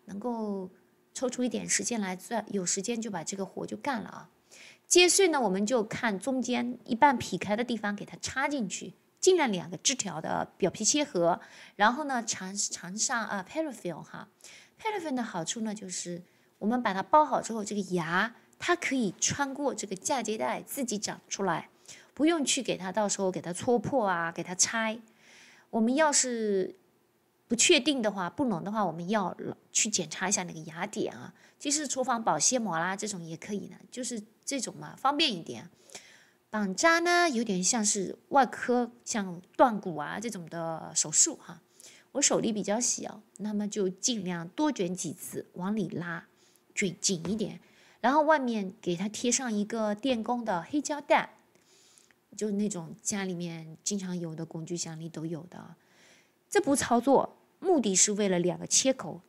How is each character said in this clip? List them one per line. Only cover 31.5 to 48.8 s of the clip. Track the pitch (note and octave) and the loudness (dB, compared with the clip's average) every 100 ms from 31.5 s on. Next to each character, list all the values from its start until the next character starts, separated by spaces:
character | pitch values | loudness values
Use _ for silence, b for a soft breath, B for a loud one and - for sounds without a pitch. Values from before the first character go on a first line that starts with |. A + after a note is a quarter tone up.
| b | b
其 | D4 | -2
实 | C#4+ C#4+ | -2 -2
厨 | C4 | -2
房 | B3+ A#3 | 0 0
保 | A3 D3+ | 2 2
鲜 | - B3+ | 2 2
膜 | G#3+ D#3+ | 0 0
啦， | F3 G3+ | -2 -2
这 | G#3+ | -6
种 | F#3+ | -8
也 | E3 D#3+ | -10 -10
可 | - | -8
以 | G#3 - | -8 -8
的， | - - | -14 -14
就 | B3 | -10
是 | B3 A#3 G#3+ _ | -6 -8 -10 _
这 | - C#4 | -6 -4
种 | G#3 C#3+ | -6 -8
嘛， | D#3 E3 | -14 -2
方 | C4+ D4 | 0 2
便 | D#4 | 2
一 | F3+ | 0
点。 | C#3 A2+ D#3+ B B B B B B B _ | -6 -12 -14 B B B B B B B _
绑 | G#3+ G3 | -2 0
扎 | F#3 E4 E4 | 4 6 6
呢， | E4+ F4 F4 | 6 4 4
有 | A#3 | 2
点 | G#3+ F#3 | 0 0
像 | F#3 B3 G#3 | 2 2 2
是 | G#3 F3 - _ | 0 -2 -6 _
外 | C#4 B3 | 4 4
科， | - - B3 A#3+ - - | 2 0 2 0 -6 -6
像 | A3 F#3+ E3+ - - | -4 -4 -8 -6 6
断 | C4 G#3 | 6 6
骨 | F#3+ D3+ | -4 -4
啊 | D3+ F3 | -4 -6
这 | A#3 | -6
种 | G3 D#3+ | -8 -10
的 | E3 E3 D#3+ - E3 | -6 -6 -6 -4 -2
手 | D3+ | 0
术 | - E4+ - | 2 2 0
哈。 | - E3+ B B B B B | -12 -20 B B B B B
我 | C4 | 0
手 | D4 F#3+ | 2 2
力 | A3+ | 2
比 | G#3+ | 0
较 | G3+ G#3+ | 0 0
小， | B3 - - G#3 - - | 0 -2 -6 -14 -20 -10
那 | G#3 | -4
么 | G#3 G#3 | -2 -2
就 | G#3+ F#3+ | 0 -2
尽 | F#3 - A3+ F3+ | 0 -2 -2 -4
量 | F3 E3+ | -6 -6
多 | - D4+ | 0 0
卷 | B3 F3 | 0 -2
几 | F3+ D#3+ | -4 -6
次， | - - - - | -8 -10 -10 -10
往 | - F#3 | -8 -4
里 | A3 E3+ | -2 -2
拉， | D#3 F3 E3+ - b b b b - | -4 -8 -10 -12 b b b b -4
卷 | G3+ E3 | -2 0
紧 | - F3+ E3 | -2 0 -2
一 | G#3+ | -4
点。 | - F3 b b b b | -4 -8 b b b b
然 | A3+ | 2
后 | D4 | 4
外 | D4+ D4+ | 6 4
面 | B3 A3 F#3 - | 4 -2 -4 -6